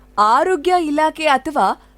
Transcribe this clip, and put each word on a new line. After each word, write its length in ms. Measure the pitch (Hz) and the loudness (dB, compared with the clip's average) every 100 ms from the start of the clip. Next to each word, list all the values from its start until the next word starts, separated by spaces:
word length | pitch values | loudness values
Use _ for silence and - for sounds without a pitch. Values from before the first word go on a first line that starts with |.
| - - | -8 0
ಆರೋಗ್ಯ 560 | 214 247 359 370 339 359 | 2 2 0 -2 0 0
ಇಲಾಖೆ 460 | 311 294 311 311 311 | 0 -2 -2 0 0
ಅಥವಾ 560 | 269 311 285 196 247 - | 0 -2 -2 -2 -2 -10